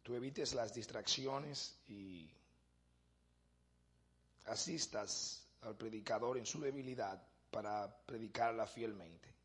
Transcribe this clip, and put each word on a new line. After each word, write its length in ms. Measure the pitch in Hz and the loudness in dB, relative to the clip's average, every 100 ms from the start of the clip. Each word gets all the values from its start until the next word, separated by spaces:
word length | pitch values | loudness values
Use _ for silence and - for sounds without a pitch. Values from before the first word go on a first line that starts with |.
tú 140 | - | -2
evites 380 | 120 131 143 139 | -2 0 2 2
las 200 | 123 113 | 2 2
distracciones 1080 | 113 104 110 104 - 135 135 147 139 - - - | 0 -2 -2 2 4 4 0 0 -2 -4 -6 -12
y 420 | 101 98 90 78 - - - _ _ _ _ _ _ _ _ _ _ _ _ - - - - - - | -10 -8 -10 -12 -18 -20 -20 _ _ _ _ _ _ _ _ _ _ _ _ -20 -20 -20 -20 -20 -12
asistas 1000 | - 113 - 160 - 107 101 - - - - - | -4 -2 0 0 0 0 0 0 -2 -4 -12 -10
al 120 | 117 | -8
predicador 640 | 107 113 110 104 107 120 127 | -6 -4 -4 2 4 4 2
en 80 | |
su 160 | 110 156 | 0 0
debilidad 600 | 139 139 131 123 101 95 - - - | 0 0 -2 0 0 -2 -10 -20 -4
para 420 | 110 104 104 101 - | -2 2 2 0 -6
predicarla 600 | - 113 110 107 117 113 | -6 -4 -2 4 4 6
fielmente. 680 | 107 - 113 104 82 85 - - | 2 2 -2 -2 -10 -14 -18 -20